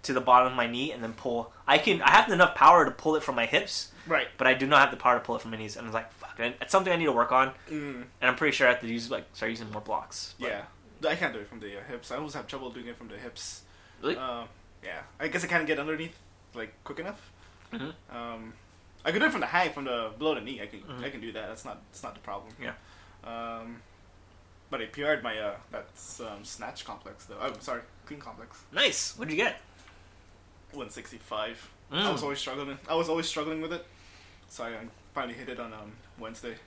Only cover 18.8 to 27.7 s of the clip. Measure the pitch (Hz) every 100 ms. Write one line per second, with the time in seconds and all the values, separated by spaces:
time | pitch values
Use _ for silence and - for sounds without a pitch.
18.8 | - - - 180 302 214 139 175 175 -
19.8 | 135 120 110 110 156 139 107 123 101 101
20.8 | 90 127 127 135 113 107 104 113 - 104
21.8 | - - 120 - - 101 107 110 120 -
22.8 | - - - - - 117 117 113 113 117
23.8 | - - - - - - - - - 127
24.8 | 110 - 143 151 117 110 104 101 - -
25.8 | - - - - 113 104 107 - 113 -
26.8 | - 101 95 - - 104 131 208 -